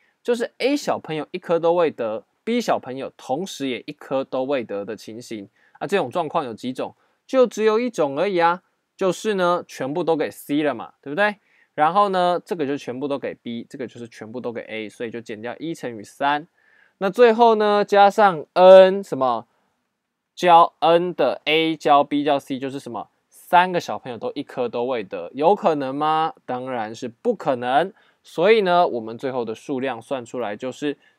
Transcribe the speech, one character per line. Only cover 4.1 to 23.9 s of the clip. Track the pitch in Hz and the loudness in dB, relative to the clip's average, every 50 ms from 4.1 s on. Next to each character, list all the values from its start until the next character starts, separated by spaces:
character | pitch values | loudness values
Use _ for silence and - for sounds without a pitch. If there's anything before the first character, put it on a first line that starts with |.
| 143 135 131 | -6 -6 -4
都 | - - 131 131 | -4 -6 -6 -4
未 | 135 143 131 110 | -4 -4 -4 -4
得 | - 101 101 101 | -6 -8 -8 -8
的 | 107 110 | -10 -12
情 | 98 - - 107 117 | -12 -14 -16 -16 -16
形。 | 123 - 120 104 98 - _ _ _ _ _ _ | -14 -14 -14 -14 -14 -16 _ _ _ _ _ _
啊， | 151 151 | -6 -4
这 | 196 190 | -2 -2
种 | 147 120 | -2 -2
状 | - 185 165 143 | -4 -6 -6 -4
况 | - 170 147 | -4 -6 -6
有 | 120 107 | -6 -8
几 | - - 123 | -10 -10 -10
种？ | 131 - 123 95 - _ _ _ _ _ _ | -8 -8 -10 -10 -12 _ _ _ _ _ _
就 | - - 262 247 208 | -2 0 2 2 2
只 | - 208 214 | 0 0 0
有 | 220 214 226 | 2 2 2
一 | 247 247 | 0 -2
种 | - - 156 139 135 147 | -2 -2 -2 -2 -2 -2
而 | 180 208 | -2 -2
已 | 190 170 | 0 2
啊， | 170 170 175 180 _ _ _ _ _ _ _ | 2 2 2 0 _ _ _ _ _ _ _
就 | - 196 185 | -4 -2 -2
是 | 170 - - 220 208 | -2 -2 -4 -4 -2
呢， | 190 180 175 175 165 - - | 0 0 0 0 -2 -4 -8
全 | - - 135 135 | -10 -8 -8 -6
部 | 147 180 160 | -6 -4 -2
都 | 160 165 | 0 0
给 | 147 147 104 | 0 -2 -4
C | - - - - 143 151 | -8 -12 -8 -4 -4 -2
了 | 151 143 123 | -2 -2 -4
嘛， | 110 90 - _ _ | -6 -10 -16 _ _
对 | - 139 | -16 -8
不 | 147 | -4
对？ | 180 202 214 202 - _ _ _ _ _ _ _ | -2 -2 -2 -2 -6 _ _ _ _ _ _ _
然 | 151 151 160 | 0 0 2
后 | 175 208 208 202 | 4 2 2 2
呢， | 185 180 180 180 175 156 - | 2 2 2 2 0 -2 -4
这 | - 202 | -6 -6
个 | 175 143 131 | -4 -4 -4
就 | 143 139 | -6 -6
全 | - 135 120 131 | -8 -10 -8 -8
部 | 143 135 | -6 -6
都 | 139 127 | -6 -6
给 | 123 104 82 | -6 -8 -10
B， | - - 120 117 117 - - | -10 -10 -10 -10 -10 -10 -12
这 | - | -12
个 | 143 123 107 | -12 -12 -12
就 | - 120 | -12 -16
是 | 120 117 | -18 -18
全 | - - 110 107 | -18 -18 -16 -14
部 | 117 127 | -12 -10
都 | 117 120 | -10 -10
给 | 113 117 | -10 -10
A， | - - 107 110 110 101 | -12 -10 -10 -10 -10 -12
所 | - - 120 | -12 -12 -12
以 | 113 | -10
就 | 110 120 | -10 -12
减 | 113 - 110 104 | -12 -12 -12 -12
掉 | 110 120 117 - | -10 -12 -12 -10
一 | - 165 160 | -10 -12 -10
乘 | - - 127 117 104 | -10 -10 -12 -12 -12
以 | 98 | -16
三。 | - - - 139 143 147 147 165 - _ _ _ _ _ _ _ _ _ - | -18 -8 -4 -2 -2 -2 -2 -4 -10 _ _ _ _ _ _ _ _ _ -6
那 | 190 196 | -6 -4
最 | 185 247 247 233 220 | 2 4 6 6 6
后 | 233 240 233 220 | 6 6 4 4
呢， | 214 214 208 208 208 202 | 4 2 2 2 0 0
加 | - 202 202 202 202 | 2 4 6 6 6
上 | - - 208 196 175 151 - - - | 6 4 4 4 2 0 -6 -4 2
N | 175 185 185 190 190 190 190 190 202 196 | 6 10 12 12 12 12 10 6 0 -4
什 | - 156 131 | -6 -6 -2
么？ | 131 127 120 110 113 _ _ _ _ _ _ _ _ _ _ _ _ _ _ _ _ _ _ | -2 -2 -2 -4 -6 _ _ _ _ _ _ _ _ _ _ _ _ _ _ _ _ _ _
交 | - 180 180 170 170 170 - - _ | 0 4 6 8 8 8 6 2 _
N | 147 160 170 170 180 180 160 | 2 4 4 4 2 0 -2
的 | - 147 123 104 - - | 0 0 0 -2 -2 -2
A | 151 156 160 160 165 160 | 0 0 2 2 0 -2
交 | 147 - 156 143 143 139 | -2 2 4 6 6 4
B | - 147 143 143 | 2 0 -2 0
交 | 151 143 139 | 0 0 -2
C | - - 139 123 | -2 -6 -8 -8
就 | 135 131 | -8 -8
是 | 131 139 | -10 -10
什 | - 123 | -12 -12
么？ | 113 101 87 - _ _ _ _ | -12 -12 -12 -14 _ _ _ _
三 | _ - - - 180 175 180 185 | _ -20 -4 2 4 4 4 4
个 | 180 165 | 0 -4
小 | - - | -4 -6